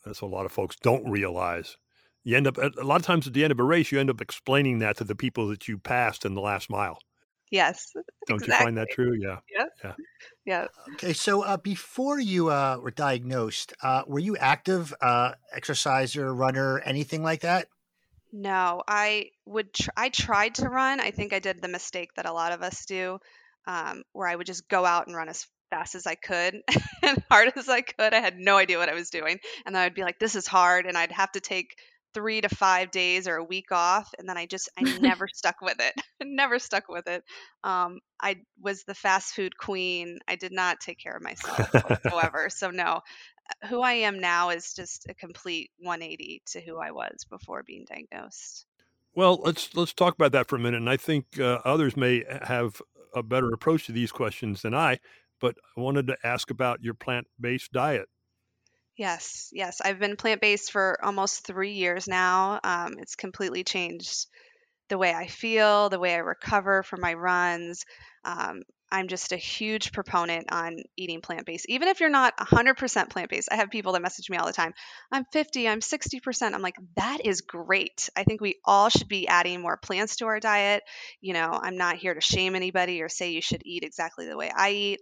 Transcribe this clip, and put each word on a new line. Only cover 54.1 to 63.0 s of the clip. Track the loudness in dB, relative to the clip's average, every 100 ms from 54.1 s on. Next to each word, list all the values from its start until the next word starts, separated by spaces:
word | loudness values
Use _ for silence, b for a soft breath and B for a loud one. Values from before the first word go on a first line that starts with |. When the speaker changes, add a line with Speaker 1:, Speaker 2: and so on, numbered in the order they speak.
Speaker 1:
questions | -2 -4 -4 -4 -4
than | -2
I, | 2 2 0 b b b _
but | -2 -2 _ -6
I |
wanted | -2 0 0
to | -2
ask | -2 -2 -4
about | -2 0 0
your | -4
plant-based | -6 -4 -4 -6 -6 -4 -4 -4
diet. | -2 0 0 -4 _ _ _ _ _ _ _ _ -6
Speaker 2:
Yes, | -4 -4 -8 -14 -12
yes. | -6 -6 -2
I've | -2 0
been | -2 0
plant-based | 0 2 2 2 0
for | 2 2 2
almost | -2 0 -2 -2 -6
three | -4 -4
years | 0 0 -2 -2
now. | 2 4 4 2 0
Um, | -2 -2 -4
it's | -8